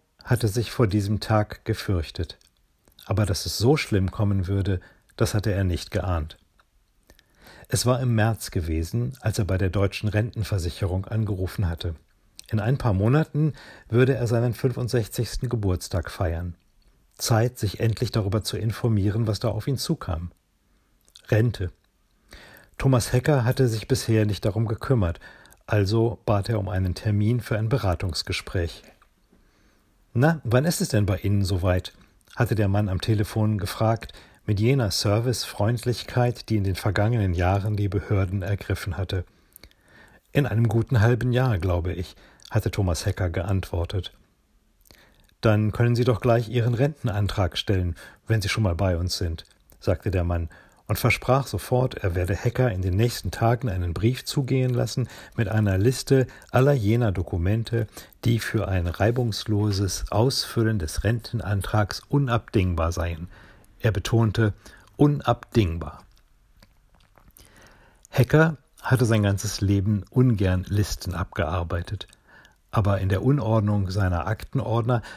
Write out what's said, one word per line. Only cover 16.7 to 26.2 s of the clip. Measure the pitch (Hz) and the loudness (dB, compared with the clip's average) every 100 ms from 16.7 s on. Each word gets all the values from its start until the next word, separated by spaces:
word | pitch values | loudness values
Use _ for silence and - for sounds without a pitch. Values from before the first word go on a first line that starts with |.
| _ _ _ _ - | _ _ _ _ -8
Zeit, | - 110 123 - | 0 2 2 0
sich | 98 - | -4 0
endlich | 110 101 - | -2 0 -2
darüber | 117 98 107 | -2 0 -2
zu | - 98 | -2 -4
informieren, | 113 - 120 104 101 107 110 | -4 -2 0 2 2 0 0
was | 101 | -2
da | 117 | -2
auf | 107 143 | -4 -4
ihn | 131 | -4
zukam. | - 160 - 82 87 - _ _ _ _ _ _ _ - - | -2 -4 -4 -6 -8 -14 _ _ _ _ _ _ _ -14 0
Rente. | 110 120 - 92 - _ _ _ _ _ - - - - - | 2 2 0 -6 -10 _ _ _ _ _ -20 -20 -20 -18 -2
Thomas | 135 123 - | 2 4 2
Hecker | 123 156 143 | 0 2 2
hatte | 113 127 127 | 2 2 2
sich | 110 - | 0 -2
bisher | 127 - 110 104 | -2 2 2 2
nicht | 98 107 | 0 -2
darum | 110 110 | -2 -2
gekümmert, | 110 - 123 87 - - - - - - | -2 0 2 0 -2 -12 -20 -20 -20 -2
also | 107 98 113 117 - | 2 2 2 2 0